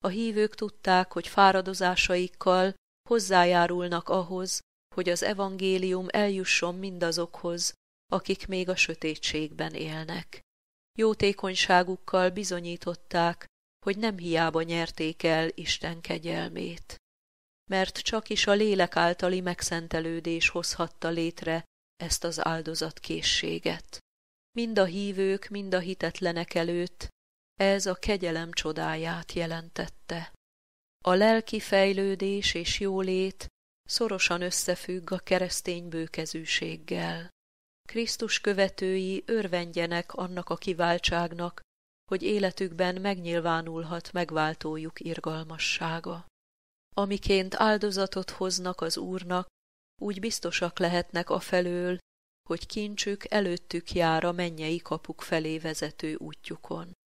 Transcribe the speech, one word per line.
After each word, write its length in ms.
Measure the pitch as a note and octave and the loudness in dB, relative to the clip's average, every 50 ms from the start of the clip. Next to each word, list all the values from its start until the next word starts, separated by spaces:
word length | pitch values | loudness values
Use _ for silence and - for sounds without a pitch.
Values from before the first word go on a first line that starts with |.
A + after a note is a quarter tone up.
| - | -2
A 40 | G3+ | -2
hívők 480 | F3+ G#3+ A3+ A3+ G#3+ G#3 G#3+ G#3+ - | -2 0 -2 -2 0 2 0 0 0
tudták, 560 | - A3 G#3 - - - - F#3 F#3 F#3 - | -4 -8 -8 -8 -6 2 4 6 6 4 4
hogy 160 | - F3 D#3+ - | -2 -6 -6 -2
fáradozásaikkal 1500 | - - G3 G3 F#3+ F#3+ F#3 F#3 F#3+ F3+ F#3 F3+ F#3 F3+ - - F#3 F3+ F3+ F3+ - - - F#3+ F3+ F#3 F#3 F#3+ F#3+ - _ _ _ _ _ - | 4 8 8 8 8 6 2 0 -2 0 2 2 4 4 2 2 4 2 0 -2 -4 -2 4 6 6 6 6 4 2 -2 _ _ _ _ _ 2
hozzájárulnak 1000 | A#3 A#3 G3+ F#3 F#3+ F3+ F3 F3 F3+ F3 E3+ F3 F3 F3+ F3 F3 F3 E3+ F3 - | 2 2 4 6 6 8 8 8 8 6 6 6 4 0 -2 0 -2 -2 0 2
ahhoz, 500 | F3 F#3+ F3+ E3+ F#3 F#3 F#3 F#3 - - - _ _ _ _ _ - | 2 2 2 0 -4 -6 -4 -4 -4 -6 -6 _ _ _ _ _ -4
hogy 140 | - F#3 F3 | -2 0 2
az 140 | F3 E3+ - | 2 2 2
evangélium 840 | - G#3+ G3 G3+ G3 F#3+ F#3+ F#3+ F#3+ F#3+ F#3 F#3 F#3 F3+ F#3 F#3 F3+ | 0 0 0 -2 -2 -2 0 2 2 2 4 2 2 0 0 -2 0
eljusson 680 | - - G#3 G#3 G3 F#3+ F#3 - - - - E3+ F3 | 2 2 2 2 2 0 0 2 2 2 2 0 -4
mindazokhoz, 1000 | F#3 F#3+ G3 F#3 F3 F3 E3+ E3 F3+ E3+ E3 - - - F3 E3+ F3 F3 - - _ _ _ _ _ _ _ | -4 -6 -8 -4 -2 -2 0 0 0 -2 -4 -6 -6 -4 -4 -4 -2 -2 -4 -4 _ _ _ _ _ _ _
akik 360 | - F#3 - - G3 - - - | -2 -2 0 0 -4 -4 -2 -6
még 220 | F#3+ F#3 F3+ F3 | -4 -2 -2 -2
a 60 | F#3 | 2
sötétségben 1000 | F3+ - - E3 - - D#3+ D#3 - - - - D3+ D#3 D3+ D#3 D#3 D#3 D#3+ D#3+ | 2 2 2 2 -4 -2 -4 -4 -2 -4 -4 -2 -2 -4 -4 -4 -6 -6 -6 -6
élnek. 680 | D#3 D#3 D#3+ D#3 D#3+ D#3+ D#3+ E3+ F3 E3 - - - - _ _ _ _ _ _ _ _ _ _ - | -6 -8 -6 -6 -8 -8 -6 -8 -8 -8 -10 -16 -20 -20 _ _ _ _ _ _ _ _ _ _ 2
Jótékonyságukkal 1300 | A3 A3 G#3+ - - G3+ G3 - - F#3+ F#3 - - - F#3+ F3+ F3+ F3+ F#3 F3+ - - - F#3+ F#3 F#3 | 2 2 4 4 2 2 2 2 -4 -4 0 0 4 8 8 6 8 6 -2 -6 -6 0 2 4 4 4
bizonyították, 1160 | F3+ F#3+ G#3 F#3 F3+ F3 F3 E3+ E3+ E3+ - - F3 - - - - F3 E3+ E3+ F3 - - - _ _ _ _ _ _ - | 2 0 -4 -4 -4 -4 -4 -6 -8 -6 -6 -6 -6 -8 -10 -2 2 4 4 4 2 -2 -10 -20 _ _ _ _ _ _ -2
hogy 120 | - G3+ G#3 | -2 -2 0
nem 200 | A3 A3+ G#3 F3+ | 0 -2 -2 -2
hiába 440 | E3+ F3 E3 D#3+ E3 E3 D#3 D#3+ | -2 0 2 4 4 4 2 0
nyerték 640 | E3 E3 E3+ E3+ E3 D#3+ - - E3 D#3 E3 - - | 0 0 0 -2 -2 -2 -2 -4 -4 -4 -4 0 2
el 260 | E3 E3 D#3+ D#3+ E3 - | 2 4 4 2 0 -2
Isten 480 | - E3+ - - - - E3 E3+ E3 | -4 -4 -4 -4 -2 -2 -6 -8 -8
kegyelmét. 960 | E3 - - E3 D#3 E3+ E3 E3+ E3 - E3 E3 F3 F3+ E3+ E3 - - - - _ _ _ _ _ _ _ _ _ _ _ _ _ _ | -6 -6 -6 -4 -4 -6 -4 -4 -4 -6 -6 -6 -8 -8 -8 -10 -12 -14 -16 -20 _ _ _ _ _ _ _ _ _ _ _ _ _ _
Mert 280 | F#3+ F#3+ F#3+ F#3 - - | 0 0 0 0 -2 -4
csak 320 | - - - A3 G#3+ - | -4 -2 -2 -2 -2 -2
is 180 | G#3+ G#3 - - | 0 2 4 6
a 40 | |
lélek 440 | G3+ G3+ G#3+ G#3+ G3+ F#3+ F3+ F3 - | 6 6 6 4 6 4 4 4 4
általi 460 | E3 E3+ E3+ F3 - - F3+ F3+ F#3 | 2 4 4 2 2 0 0 0 0
megszentelődés 1080 | F3+ F3+ F3+ - - - - E3 E3 E3 - E3 D#3+ E3 E3 E3 D#3+ F3 E3 E3 E3 - | 0 -2 -4 -2 -4 -4 -4 -4 -6 -4 -4 -2 -2 -2 -4 -4 -2 -2 -2 2 2 2
hozhatta 600 | - F3 F3 - - - F3 D#3+ - - - E3 | 0 0 -4 -4 -2 -2 -2 -4 -4 -4 -4 -2
létre 540 | E3+ E3 E3 E3 E3+ - - E3 D#3+ E3+ E3 _ _ _ _ _ _ | 0 0 0 -2 -2 -4 -4 -2 -2 -2 -4 _ _ _ _ _ _
ezt 280 | _ E3+ E3+ - - - | _ -4 -2 -2 -2 -2
az 220 | E3+ E3 D#3+ - | -4 -2 2 2
áldozatkészséget. 1500 | E3+ E3 E3 D#3+ D#3+ D#3+ D#3+ D#3+ D#3+ D#3 - - - E3 D#3+ D#3+ - - - - - E3 E3+ - - E3+ F3 - - - - _ _ _ _ _ _ _ _ _ _ | 2 2 0 -2 -6 -4 -4 -4 -6 -6 -10 -8 -6 -6 -2 0 0 0 2 0 -2 -4 -2 -2 -4 -4 -4 -8 -14 -18 -20 _ _ _ _ _ _ _ _ _ _
Mind 280 | _ A#3+ A#3 A3+ A3+ G#3 | _ -6 -4 0 4 4
a 60 | F#3+ | 4
hívők, 640 | F3+ E3 G3 G3+ G3+ G3 F#3 G3 F#3+ F#3+ G3 - - | 4 2 -2 -2 -2 0 0 2 2 2 0 -4 -8
mind 260 | G3+ G3+ G3+ F#3+ F#3 | -8 -8 -4 0 0
a 60 | F#3 | 0
hitetlenek 720 | F3 F3 F#3 - - E3 E3+ - F#3 F3 E3+ E3+ F3 - - | 0 0 -4 -2 -2 -4 -2 -2 -2 -2 0 -2 -4 -2 0
előtt 540 | F3 E3 E3+ F3 F3 F3 F3+ - - - - - _ _ _ _ _ _ _ _ | 0 0 0 0 -2 -2 -4 -6 -10 -14 -14 -14 _ _ _ _ _ _ _ _
ez 320 | _ G3 G3 G3 G3 F#3 | _ 4 4 4 4 2
a 100 | G3 F#3 | -2 -2
kegyelem 560 | - - - G#3 G3 F3+ E3+ D#3+ D#3+ E3 E3 | -2 0 0 0 2 0 -2 -2 -2 -4 -4
csodáját 840 | E3+ - - D#3 D#3 D#3+ D#3+ D#3+ D#3+ D#3+ D#3+ E3 E3+ E3+ E3 - - | -4 -4 -4 -2 -2 -2 -2 -2 -2 -2 -4 -4 -4 -6 -8 -8 -4
jelentette. 1000 | F3 E3+ E3 E3 E3 E3 E3 - - D#3 D#3+ - - - - E3 E3+ E3 - - - _ _ _ _ _ _ _ _ _ _ _ _ - | -4 -4 -4 -4 -8 -10 -10 -8 -8 -8 -8 -8 -16 -10 -8 -8 -8 -8 -10 -16 -20 _ _ _ _ _ _ _ _ _ _ _ _ 2
A 100 | F3+ F3+ | 4 6
lelki 460 | F#3 G#3 A3 A3+ A3+ A3 - - G#3+ | 6 8 8 6 6 2 0 -4 -4
fejlődés 920 | - - - G3 F#3+ G3 G3 F#3+ G3 G3 G3 F#3+ G3 G3 G3 G3+ G3+ - - | -2 2 4 6 6 6 4 2 2 0 0 0 0 -2 -2 0 0 0 0
és 260 | E3+ F3 - - - | 0 -2 -2 -2 -2
jólét 680 | G3+ G3 F#3+ F#3+ F#3+ F#3 F#3 F#3 F#3 F#3+ F#3+ - - - _ _ _ _ _ _ _ - | -2 -2 0 0 0 0 0 0 0 0 -2 -6 -14 -14 _ _ _ _ _ _ _ -4
szorosan 540 | - - A#3+ A3 G#3 F#3+ - - F3+ F3 | -2 0 0 0 0 2 2 2 2 0
összefügg 680 | F3+ F3+ F3+ - - - F3+ - - - F3+ F#3 F3 - | 0 -2 -2 -2 0 0 -2 -2 -2 -6 -6 -6 -4 -4
a 60 | F#3+ F3+ | -6 -6
keresztény 720 | - - F#3+ F3+ F#3 F3+ - - - - F3+ F3 F3 F3 | 0 2 2 2 2 0 -2 -4 -4 -4 -6 -6 -6 -8
bőkezűséggel. 1400 | D#3+ E3 E3 D#3+ - - D#3+ D#3 - E3 D#3+ D#3 - - - E3 E3 E3 - - - F3+ E3+ E3+ E3+ E3 E3+ F3+ _ _ _ _ _ _ _ _ _ _ _ - | -6 -6 -6 -6 -6 -6 -6 -6 -6 -8 -6 -2 -2 -2 -2 -4 -8 -10 -8 -6 -4 -4 -4 -4 -4 -6 -10 -14 _ _ _ _ _ _ _ _ _ _ _ -8
Krisztus 540 | - A3+ A#3 A3+ - - A#3 G#3+ - - | -4 -4 -2 -2 -2 -4 -2 -2 -2 0
követői 840 | - G#3 G3+ F#3 G3 F#3+ F#3+ - - F#3 F#3+ F#3+ F#3+ F#3 F#3+ F#3+ - | 0 0 2 4 2 2 2 -2 -2 -2 0 0 0 -2 -4 -4 -2
örvendjenek 880 | - - A3+ G#3 F#3 E3+ F3 F3 E3+ E3 E3+ E3+ E3+ E3+ E3+ F3 - - | -2 -2 0 0 0 -2 -2 -4 -2 -2 -2 -2 0 0 -2 -4 -4 -6
annak 360 | - F3+ F3+ F3+ F3+ F3 - | -6 -6 -6 -6 -8 -4 -4
a 60 | F3 | -6
kiváltságnak, 1040 | E3+ - - F3+ D#3+ F3 E3+ F3 F3 - - F3 E3+ F3 E3+ E3 E3+ F3 F3 - - - _ _ _ _ _ _ _ _ _ | -4 -2 -4 0 2 2 2 2 2 2 0 0 0 0 -2 -4 -6 -6 -6 -6 -10 -20 _ _ _ _ _ _ _ _ _
hogy 140 | - F#3+ - | -4 -2 0
életükben 800 | - G#3+ G#3 G3 F#3 F3 - G3 F#3 E3 E3 F#3 F3+ F3+ F#3 | 0 2 2 2 0 0 -2 -6 -6 0 0 0 0 0 0
megnyilvánulhat 1080 | F#3 G3+ G3 F#3 F3 E3+ E3+ E3+ E3 E3+ E3 E3 E3 E3 E3 D#3+ E3 D#3+ F3 E3+ E3+ - | -2 -2 -2 -2 -2 -2 -2 0 2 2 0 0 0 -4 -6 -8 -6 -6 -6 -8 -8 -6
megváltójuk 880 | - F3 F3 D#3+ D#3+ D#3 D#3 D#3 D#3+ - - D#3 D#3 D#3 D#3 D#3+ - - | -4 -4 -2 0 0 0 0 0 0 -4 -6 -6 -6 -4 -6 -8 -10 -10
irgalmassága. 1300 | - - E3 D#3+ - E3 D#3 D#3 D#3+ D#3+ D#3+ D#3+ - - - - E3+ E3 D#3+ E3+ E3 E3+ E3+ E3+ E3+ - _ _ _ _ _ _ _ _ _ _ _ _ - | -8 -6 -6 -4 -4 -6 -6 -6 -8 -10 -6 -4 -2 -2 0 -2 -2 -4 -4 -4 -6 -8 -10 -10 -12 -18 _ _ _ _ _ _ _ _ _ _ _ _ -2
Amiként 600 | - G3+ G3 G3+ G3 - - G3+ F#3+ F#3 F#3+ F#3+ | -2 0 0 0 -2 2 4 4 4 4 0 2
áldozatot 720 | - - A3 G#3+ G#3 F#3+ G#3+ F#3+ F#3+ G3 F#3+ - F#3+ F#3 - | 2 4 4 4 4 2 0 0 0 -2 0 -2 -6 -6 -6
hoznak 520 | - - F#3+ F#3 F#3 F#3 F3+ F3+ F#3 - | -6 -4 -4 -2 -2 -2 -4 -4 -4 -4
az 160 | - E3 E3 - | -4 -4 -2 -4
Úrnak, 500 | - F3+ F#3 F#3 F#3 F3 F3+ F3+ F3+ - _ _ _ _ _ _ _ _ _ _ | -4 -6 -6 -6 -4 -2 -2 -2 -2 -4 _ _ _ _ _ _ _ _ _ _
úgy 180 | - G#3 G#3 F#3+ | -6 -6 -4 -2
biztosak 600 | F#3+ A3+ A3 - - F3 E3+ - - F3 - - | -4 -4 -4 -2 -4 -2 -2 0 -2 -2 0 2
lehetnek 500 | F#3+ E3+ F3 F3 F3 - - E3+ F3 - | 2 2 2 2 0 0 -2 -4 0 0
afelől, 680 | - F3 - - - F3+ F3+ F3 F3 F3 F3 F3+ F3+ F3+ - _ _ _ _ _ _ _ _ - | 0 -2 0 2 2 2 2 2 0 -2 0 0 -2 -2 -6 _ _ _ _ _ _ _ _ -6
hogy 180 | E3+ F3 - | -6 -6 -6
kincsük 680 | - - A3 G#3 G#3 G#3 G3+ - G#3 G3+ G3+ - - | -6 -6 -6 -4 -4 -4 -4 -4 -4 -4 -6 -6 -2
előttük 600 | - G#3+ G3+ F3+ F3 F3 - - - E3+ - - | 0 0 2 2 -2 -4 -6 -6 -8 -8 -6 -4
jár 320 | - F#3 E3+ E3 D#3+ D#3+ E3 | 0 2 4 4 4 4 2
a 80 | F3 | 0
mennyei 460 | F3 F3 F3+ E3+ E3 D#3+ D#3+ D#3 E3 F3 | 0 0 -2 -4 -4 -4 -4 -2 -2 -2
kapuk 440 | - - - D#3+ - - E3 - | -2 -4 -6 -6 -6 -10 -12 -10
felé 360 | - - - E3 D#3+ D#3 D#3 D#3+ | -4 0 0 0 0 0 -4 -4
vezető 580 | D#3 E3 D#3 - - D3+ D#3+ - - D#3 D#3 | -4 -6 -4 -4 -4 -6 -6 -6 -6 -6 -6
útjukon. 800 | - - D#3 D#3 - - - - D#3+ - - E3+ E3 E3+ F3 F3+ _ _ | -6 -8 -10 -12 -14 -12 -12 -12 -12 -8 -8 -8 -8 -8 -12 -16 _ _